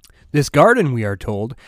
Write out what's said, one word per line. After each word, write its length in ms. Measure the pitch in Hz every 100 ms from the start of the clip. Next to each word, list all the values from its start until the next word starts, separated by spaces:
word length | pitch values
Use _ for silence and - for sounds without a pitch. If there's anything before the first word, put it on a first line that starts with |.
| _ _ _
This 180 | 147 139
garden, 440 | 147 202 247 151
we 100 | 117
are 140 | 104 101
told, 400 | - 101 110 -